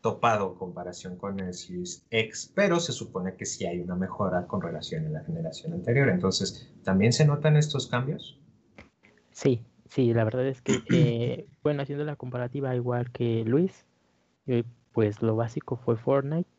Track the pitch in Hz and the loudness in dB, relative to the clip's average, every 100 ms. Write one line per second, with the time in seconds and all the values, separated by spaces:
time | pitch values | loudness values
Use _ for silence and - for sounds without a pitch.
0 | 117 98 120 107 95 90 92 87 90 87 | -2 0 2 2 0 -4 -10 -8 -10 -10
1 | 92 90 98 98 92 90 - 90 90 - | -12 -8 -8 -6 -6 -8 -10 -8 -8 -10
2 | _ 113 110 - - - 202 170 - - | _ -2 -2 -6 -6 0 2 2 0 -6
3 | - 92 90 - 95 - 90 87 87 90 | -6 -6 -6 -6 -10 -6 -6 -4 -4 -4
4 | 92 - 98 87 87 101 85 78 - 80 | -4 -2 0 0 -2 -4 -4 -8 -6 -6
5 | 78 76 - 165 165 - - - - 127 | -4 -6 -6 -6 -6 -8 -8 -6 0 2
6 | 135 92 95 - 95 - - - - 95 | 4 2 0 0 -2 -6 -18 -8 0 4
7 | 110 120 147 143 156 151 151 131 - 123 | 4 6 4 4 4 6 4 0 -2 -2
8 | 131 - - - _ _ _ - - _ | -2 -6 -10 -20 _ _ _ -20 -20 _
9 | _ _ _ - 139 117 - _ _ - | _ _ _ 0 2 2 -4 _ _ 2
10 | 123 117 110 127 135 131 - 127 - - | 4 4 2 2 -2 -2 0 0 4 4
11 | 120 117 120 127 - - 151 147 139 143 | 6 4 -2 -4 -10 -4 -2 0 -2 -4
12 | 151 143 127 123 123 143 135 127 123 123 | -4 -6 -8 -6 -4 -4 -2 -2 0 -2
13 | 123 - 120 113 110 135 185 - _ _ | -4 -2 0 0 2 2 2 -2 _ _
14 | _ _ _ _ - 120 117 - _ - | _ _ _ _ 0 0 0 -10 _ 2
15 | 107 104 113 110 113 - - 123 - 113 | 2 2 0 2 0 -4 -6 -4 0 0
16 | 123 139 139 160 180 | 2 2 2 -4 -4